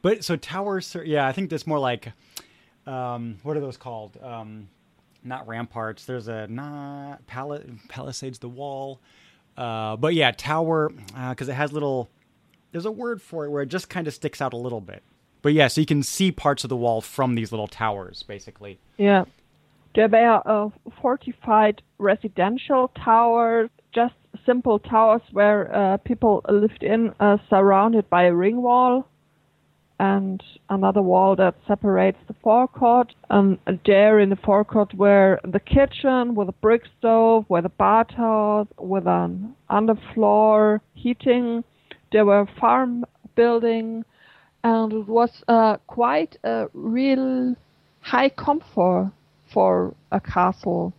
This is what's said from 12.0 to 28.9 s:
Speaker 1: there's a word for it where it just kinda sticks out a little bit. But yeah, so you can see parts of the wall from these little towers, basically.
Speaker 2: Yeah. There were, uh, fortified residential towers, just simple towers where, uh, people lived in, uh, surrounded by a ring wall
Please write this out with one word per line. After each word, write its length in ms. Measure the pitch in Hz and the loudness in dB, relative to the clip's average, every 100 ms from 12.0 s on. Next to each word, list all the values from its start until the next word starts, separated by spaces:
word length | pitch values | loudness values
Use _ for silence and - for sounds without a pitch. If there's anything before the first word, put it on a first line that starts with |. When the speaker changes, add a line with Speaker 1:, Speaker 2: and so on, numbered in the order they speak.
| 120 _ _ _ _ _ _ | -8 _ _ _ _ _ _
Speaker 1:
there's 140 | 170 196 | -10 -10
a 60 | |
word 300 | 214 240 226 | -10 -10 -10
for 220 | _ 165 | _ -12
it 60 | 147 | -8
where 140 | 143 | -8
it 60 | 139 | -6
just 200 | 185 - | -8 -8
kinda 200 | 185 160 | -8 -8
sticks 320 | - 151 - | -8 -10 -8
out 120 | 135 | -8
a 40 | 120 | -8
little 220 | 123 117 | -8 -10
bit. 240 | 92 95 _ _ _ _ | -12 -20 _ _ _ _
But 100 | 147 | 0
yeah, 160 | 151 135 | 4 4
so 140 | - | 2
you 60 | 156 | 0
can 140 | 147 | 0
see 300 | 135 - 190 | -2 -2 -2
parts 320 | - 147 139 | 0 -4 -4
of 60 | 127 | -6
the 80 | 127 | -4
wall 240 | 117 113 | -2 -2
from 340 | - - 131 117 | -6 -4 -2 -2
these 160 | 110 | -6
little 160 | 110 104 | -8 -10
towers, 560 | - 110 101 92 92 | -6 -6 -6 -12 -18
basically. 560 | - 101 - _ 104 95 _ - | -18 -18 -18 _ -20 -20 _ -2
Speaker 2:
Yeah. 280 | 202 196 180 _ _ _ _ _ _ - | 2 2 0 _ _ _ _ _ _ 0
There 120 | 220 | 4
were, 340 | 220 233 220 - | 6 6 4 2
uh, 240 | 214 214 - - - | -2 -2 -10 -20 -6
fortified 800 | 254 269 - - - 220 214 208 _ _ | -4 -4 -8 -12 0 4 4 0 _ _
residential 920 | 202 208 220 - 185 247 - 262 254 - | -2 0 -4 -2 -2 -2 -2 0 0 -4
towers, 720 | - 226 233 233 233 226 226 _ _ | 2 4 4 2 2 0 -2 _ _
just 220 | - 240 _ _ - - | -2 -2 _ _ -6 -2
simple 320 | 247 247 214 | 0 0 -2
towers 440 | - 226 226 226 - | 0 2 4 2 0
where, 440 | 196 202 208 - - | 0 2 2 0 0
uh, 220 | 196 190 | 0 0
people 460 | - - 233 202 - | -4 -2 2 0 2
lived 360 | 202 214 - | 2 2 -2
in, 300 | - 220 226 - | -2 0 -2 0
uh, 180 | 208 202 - | 2 2 2
surrounded 580 | 196 196 190 214 226 202 | 2 4 4 4 0 0
by 140 | 175 | 2
a 100 | 180 | 4
ring 280 | 170 190 240 | 2 0 0
wall 460 | 247 247 254 | 2 2 2